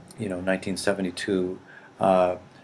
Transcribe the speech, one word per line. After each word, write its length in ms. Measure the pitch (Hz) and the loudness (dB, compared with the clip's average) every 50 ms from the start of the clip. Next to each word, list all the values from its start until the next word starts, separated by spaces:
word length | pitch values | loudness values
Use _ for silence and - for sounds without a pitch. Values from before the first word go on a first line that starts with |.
| - - - - | -18 -16 -10 -8
you 100 | 110 98 | -8 -6
know, 100 | 92 90 | -6 -4
nineteen 380 | 92 95 95 92 - 101 92 | -2 0 -2 0 -2 -4 -6
seventy-two, 840 | - - 101 98 95 92 90 - - - 107 98 92 90 92 92 - - - - - - - - - | -2 0 0 0 0 -2 -4 -4 -4 -2 0 0 0 0 -2 -6 -10 -14 -20 -20 -20 -20 -16 -4 0
uh, 360 | 101 98 92 92 90 90 90 - - - - - | 2 4 6 6 4 2 0 -4 -8 -18 -20 -20